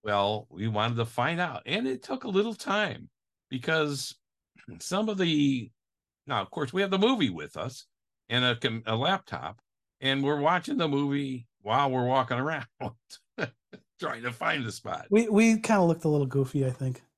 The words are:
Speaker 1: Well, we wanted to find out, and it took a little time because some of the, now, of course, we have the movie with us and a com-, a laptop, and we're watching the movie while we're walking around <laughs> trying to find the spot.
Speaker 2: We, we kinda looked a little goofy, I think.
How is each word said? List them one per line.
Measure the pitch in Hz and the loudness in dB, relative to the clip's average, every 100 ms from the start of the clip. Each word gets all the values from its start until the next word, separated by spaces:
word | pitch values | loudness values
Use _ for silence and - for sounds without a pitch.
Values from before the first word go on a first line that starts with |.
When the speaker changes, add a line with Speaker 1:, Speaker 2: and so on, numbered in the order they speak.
Speaker 1:
Well, | 107 101 101 107 - | 0 2 2 0 -6
we | 87 110 | -6 -2
wanted | 107 113 117 | 0 0 0
to | |
find | 113 - 127 170 | -4 0 -2 0
out, | 175 104 - | -4 -6 -6
and | 180 262 | -4 -2
it | 254 | -6
took | - 262 | -6 -8
a | 254 | -2
little | 190 220 | 0 0
time | 220 - 202 202 - - _ _ _ _ | -4 -2 -2 -2 -6 -14 _ _ _ _
because | 131 120 160 151 139 - - _ _ _ _ - 82 | -6 0 0 0 -2 -8 -12 _ _ _ _ -18 -14
some | - 185 220 | -4 -2 -2
of | 196 | 0
the, | 175 156 143 131 113 _ _ _ _ _ - | 2 4 4 2 -4 _ _ _ _ _ -4
now, | 120 | -2
of | 95 | -2
course, | - 147 | -4 -4
we | 185 | -2
have | 196 | 0
the | 190 | 4
movie | 214 262 135 | 4 4 0
with | 82 73 80 | -2 -8 -8
us | 104 - - _ _ _ _ | -8 -10 -20 _ _ _ _
and | 120 | 0
a | 127 117 | 2 2
com-, | 131 113 113 | -2 -2 -2
a | 110 | 0
laptop, | 143 190 - 85 71 113 _ _ _ _ | 0 -2 -4 -8 -8 -12 _ _ _ _
and | 135 135 | -2 0
we're | 139 147 | 0 2
watching | 147 180 170 277 | 2 2 0 -2
the | 160 | 0
movie | 139 143 139 139 127 120 _ | 0 0 -2 -4 -8 -12 _
while | 101 120 143 | -2 2 2
we're | 127 123 | 2 2
walking | 131 123 123 | 2 2 -2
around | 143 156 117 _ | -2 -4 -8 _
<laughs> | 143 - _ - _ - 151 _ _ - _ _ | -12 -12 _ -20 _ -8 -8 _ _ -20 _ _
trying | 160 123 | -8 -6
to | 120 | -8
find | 120 170 160 | -4 -2 -2
the | 113 | -4
spot. | - - 82 - | -8 -8 -10 2
Speaker 2:
We, | 208 226 | 2 4
we | 208 226 220 | 6 6 4
kinda | 220 208 | 4 4
looked | 175 165 | 4 4
a | 160 | 2
little | 151 135 | 2 2
goofy, | 139 131 147 131 | 0 0 0 0
I | |
think. | 123 131 127 _ | -2 -4 -6 _